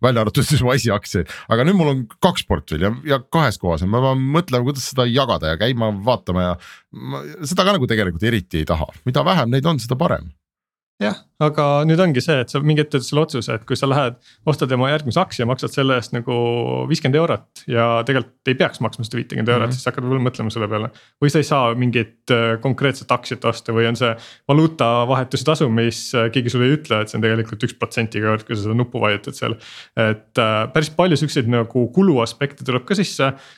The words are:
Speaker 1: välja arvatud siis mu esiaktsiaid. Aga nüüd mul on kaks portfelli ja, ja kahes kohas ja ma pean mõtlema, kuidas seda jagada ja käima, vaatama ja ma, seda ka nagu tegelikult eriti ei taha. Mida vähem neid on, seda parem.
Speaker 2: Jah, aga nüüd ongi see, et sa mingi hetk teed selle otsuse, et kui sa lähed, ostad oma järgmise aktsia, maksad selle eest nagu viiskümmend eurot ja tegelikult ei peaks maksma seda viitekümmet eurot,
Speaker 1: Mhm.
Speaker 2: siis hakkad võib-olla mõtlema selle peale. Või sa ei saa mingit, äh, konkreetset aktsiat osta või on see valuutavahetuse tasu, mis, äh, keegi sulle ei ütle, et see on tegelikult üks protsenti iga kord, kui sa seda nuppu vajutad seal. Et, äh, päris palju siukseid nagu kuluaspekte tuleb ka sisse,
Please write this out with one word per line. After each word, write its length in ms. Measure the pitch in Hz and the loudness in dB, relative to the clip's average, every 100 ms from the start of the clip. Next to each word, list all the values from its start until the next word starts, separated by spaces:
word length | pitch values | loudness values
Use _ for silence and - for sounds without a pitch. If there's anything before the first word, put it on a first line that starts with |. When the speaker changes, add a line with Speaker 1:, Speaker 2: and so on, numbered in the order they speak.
Speaker 1:
välja 220 | 123 117 | 2 4
arvatud 220 | 107 143 127 | 2 2 2
siis 160 | 151 123 | 2 2
mu 60 | |
esiaktsiaid. 560 | 131 113 101 - 98 82 - - | 2 0 -2 -2 -4 -4 -8 -2
Aga 120 | 113 147 | 2 4
nüüd 100 | 196 | 4
mul 120 | 151 | 2
on 80 | 135 117 - 185 | 0 -4 0 0
kaks 200 | - - | 0 -2
portfelli 400 | 87 - 78 95 | -4 -2 -2 0
ja, 20 | 120 151 | -2 -2
ja 60 | 135 - | -2 0
kahes 260 | 165 139 92 | 0 0 0
kohas 220 | 92 80 | -2 0
ja 60 | 90 | 0
ma 100 | 113 | 2
pean 220 | 131 131 131 | 2 2 0
mõtlema, 320 | 156 175 127 123 | 0 0 0 0
kuidas 220 | 135 - | -4 -4
seda 160 | 131 123 | -2 0
jagada 420 | 120 131 87 78 | 2 0 0 -2
ja 80 | 82 | 0
käima, 300 | 113 120 110 101 107 | 0 0 -2 -2 0
vaatama 400 | 113 - 90 90 | 0 0 -2 0
ja 60 | 87 - - _ | -4 -8 -20 _
ma, 320 | - 127 139 147 151 | -16 -12 -12 -12 -10
seda 240 | 143 180 190 | -4 0 2
ka 100 | 196 | 2
nagu 140 | 123 | 2
tegelikult 360 | 110 95 80 110 | 0 0 0 0
eriti 360 | 113 - 80 | 0 0 -2
ei 80 | 76 | 0
taha. 180 | 80 - - 123 | -2 -4 -8 -4
Mida 160 | 127 151 | 0 2
vähem 280 | 185 117 | 2 2
neid 160 | 131 147 | 2 2
on, 120 | 151 | 0
seda 160 | 113 131 | -2 -2
parem. 320 | - 82 78 - _ _ _ _ _ - | 0 -2 -6 -20 _ _ _ _ _ -6
Speaker 2:
Jah, 140 | 208 202 - - | -6 -6 -10 -2
aga 400 | 151 151 143 143 | 0 2 2 2
nüüd 160 | 156 160 | 4 4
ongi 240 | 185 127 | 4 2
see, 140 | 143 139 | 0 0
et 140 | 123 | 0
sa 80 | 139 | -2
mingi 160 | 151 151 | 2 2
hetk 140 | 151 | 2
teed 100 | 143 | -2
selle 220 | 123 143 | -2 0
otsuse, 320 | 156 127 113 117 | 0 -2 -4 -6
et 60 | - | -4
kui 80 | |
sa 140 | 127 143 | -2 0
lähed, 240 | 151 127 123 _ _ - | 0 0 -4 _ _ -4
ostad 240 | 143 135 127 | 0 0 0
oma 160 | 131 | 0
järgmise 260 | 156 143 165 | 0 0 0
aktsia, 240 | 185 - 117 | -2 -2 -2
maksad 220 | 131 131 | -2 -4
selle 220 | - 135 127 | -2 0 0
eest 160 | - | -2
nagu 220 | 120 120 120 117 120 123 127 127 | -6 -2 -2 0 0 -2 -2 -2
viiskümmend 320 | 165 139 143 | 0 2 2
eurot 460 | 165 107 - - - | 2 -2 -6 -16 -4
ja 220 | 117 117 117 120 | 0 2 0 0
tegelikult 460 | 135 113 _ - | -2 -2 _ -2
ei 20 | 131 | 0
peaks 180 | 160 - | 0 -2
maksma 220 | 110 - | -6 -4
seda 160 | 110 123 | -8 -6
viitekümmet 320 | - 120 113 120 | -6 -4 0 2
eurot, 160 | 117 | 0
Speaker 1:
Mhm. 20 | |
Speaker 2:
siis 160 | 127 127 | -2 -4
hakkad 160 | - 123 | -4 -2
võib-olla 220 | 131 123 | 0 0
mõtlema 260 | - 113 | -2 -4
selle 160 | 117 104 | -4 -2
peale. 220 | 107 113 - _ - | -2 -6 -10 _ -6
Või 160 | 147 | -2
sa 80 | 156 | 0
ei 80 | 139 | 0
saa 240 | 143 120 | 0 0
mingit, 400 | 117 123 117 113 _ - | 0 0 0 -2 _ 0
äh, 240 | 120 117 113 | 0 2 0
konkreetset 480 | 135 127 139 135 - | -2 0 -2 -2 -2
aktsiat 340 | 123 - 117 117 | -4 -4 -4 -2
osta 240 | 113 - | -2 -2
või 160 | 113 117 | 0 0
on 80 | 117 | 0
see 160 | 120 113 - - - | -2 -2 -10 -6 2
valuutavahetuse 1040 | 147 160 160 117 120 120 131 127 - - | 4 4 2 2 2 2 0 -2 -2 0
tasu, 180 | 156 143 | 2 2
mis, 460 | 113 117 110 - | 2 0 -2 -4
äh, 160 | 123 113 | 0 0
keegi 240 | 131 120 | 0 0
sulle 160 | 127 127 | 2 2
ei 80 | 151 | 2
ütle, 240 | 151 110 | 0 -2
et 80 | 107 | -2
see 80 | 117 | -2
on 80 | 113 | 0
tegelikult 400 | 113 113 107 - | 0 -2 -8 -12
üks 80 | |
protsenti 480 | - 117 - 110 104 | -8 -6 -4 -4 -2
iga 80 | 107 | 0
kord, 160 | 110 - | -2 -2
kui 80 | |
sa 140 | 110 104 | -6 -2
seda 100 | 113 | -2
nuppu 240 | 123 123 | -2 -2
vajutad 320 | 107 101 - | 0 0 -4
seal. 240 | - 120 110 - - - - | -8 -6 -6 -12 -20 -8 0
Et, 320 | 110 107 - - | 0 0 -4 0
äh, 200 | 110 107 113 | 2 2 0
päris 220 | 165 151 | 0 0
palju 240 | - 180 147 | 2 2 2
siukseid 320 | 151 151 113 | 0 0 0
nagu 380 | 120 113 127 120 | 0 0 0 0
kuluaspekte 720 | 185 196 131 117 - 139 - | 4 4 4 0 -2 -6 -6
tuleb 240 | 131 123 - | -4 -4 -2
ka 80 | |
sisse, 400 | 202 190 - 135 135 - | -2 -2 0 -2 -2 -12